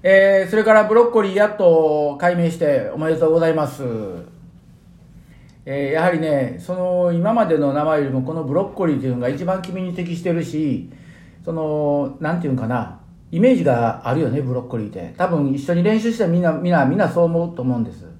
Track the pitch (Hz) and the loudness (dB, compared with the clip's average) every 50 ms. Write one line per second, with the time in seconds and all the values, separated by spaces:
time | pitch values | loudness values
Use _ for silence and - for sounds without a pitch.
0 | - 185 190 190 196 196 196 190 190 180 214 220 208 220 220 214 202 - 220 233 | 4 6 6 6 6 6 4 2 2 2 0 0 4 6 6 6 6 6 4 4
1 | 240 233 233 226 202 196 185 202 208 208 208 - 190 175 165 160 156 156 151 151 | 4 4 4 0 0 2 2 2 2 2 2 4 4 6 6 6 4 2 2 2
2 | 147 147 147 - 180 175 180 175 170 165 - - - 147 139 127 - - - 151 | 0 -2 -2 0 0 0 2 2 0 -2 0 0 0 0 0 0 -2 -4 -6 -4
3 | 156 160 160 160 165 156 160 170 165 165 160 160 151 123 - - 135 123 113 110 | -2 -2 0 0 2 2 2 2 2 2 0 0 -2 -4 -6 -8 -8 -6 -6 -6
4 | 104 95 90 85 85 - - - - - - - - - - - - - - - | -8 -8 -10 -12 -16 -18 -20 -20 -20 -20 -20 -20 -20 -20 -20 -20 -20 -20 -20 -20
5 | - - - - - - - - - - - - - 139 135 139 143 139 156 160 | -20 -20 -20 -20 -20 -20 -20 -20 -20 -20 -20 -20 -12 -8 -6 -4 -2 -2 0 2
6 | 170 180 170 156 160 156 147 139 131 120 127 - - - 180 185 180 180 180 180 | 2 2 0 0 0 0 0 0 0 -4 -6 -10 -10 -8 -6 -4 -2 -2 0 0
7 | 180 175 170 170 175 208 233 233 208 170 165 147 143 139 135 147 151 160 156 147 | 0 0 0 0 0 2 2 2 2 2 2 0 0 0 0 0 0 0 0 0
8 | 143 131 127 131 127 135 160 165 156 131 143 175 196 196 - - 185 160 143 120 | 0 -2 -2 -4 -4 -4 -6 -6 -6 -2 -2 -2 -2 -4 -4 -4 -2 -2 -2 -2
9 | 131 131 120 123 123 127 143 143 180 175 190 190 180 - 175 190 185 180 175 - | -2 -4 -4 -2 -4 -4 -4 -4 -4 -4 -4 -4 -6 -8 -8 -8 -8 -8 -6 -8
10 | 175 175 165 170 - 180 165 170 151 - - 151 156 143 117 - - - - - | -6 -6 -8 -6 -4 -2 -2 -2 -4 -4 -4 -4 -2 -2 -4 -4 -8 -12 -20 -20
11 | - - - - - - - - - 170 165 160 156 151 151 151 151 147 143 143 | -20 -20 -20 -20 -20 -20 -20 -14 -10 -8 -6 -6 -4 -4 -2 -2 0 0 0 0
12 | 143 131 - - 156 151 170 175 165 143 131 - 110 113 123 120 104 - - - | -2 -4 -6 -6 -4 -4 -4 -2 -2 -2 -2 -2 -2 -4 -4 -4 -4 -8 -12 -20
13 | - - - - - - 165 165 214 262 254 180 - 143 120 117 117 113 - - | -20 -20 -20 -20 -16 -6 0 2 4 4 4 4 2 2 2 2 2 0 -2 -4
14 | - 120 123 160 156 117 113 143 131 123 127 127 123 - - 113 104 101 - 92 | -4 -4 -2 0 0 -2 -2 -2 -2 -2 -4 -4 -6 -6 -8 -8 -8 -8 -10 -12
15 | 85 85 - - 180 175 170 147 143 135 139 143 - - 170 175 175 208 220 220 | -12 -12 -4 -4 -2 0 0 0 0 0 -2 -2 -2 0 0 2 2 2 2 2
16 | 214 233 220 - 208 170 170 175 180 165 151 - 180 175 175 170 135 131 160 202 | 0 0 0 0 0 2 2 2 2 2 0 0 0 2 2 4 2 2 2 2
17 | 190 156 - 175 170 165 165 165 170 170 170 - 123 127 127 120 110 92 87 - | 0 2 2 2 2 2 2 0 -2 -2 -6 -4 -2 -2 0 0 -2 -4 -6 -16
18 | 82 82 82 | -20 -20 -20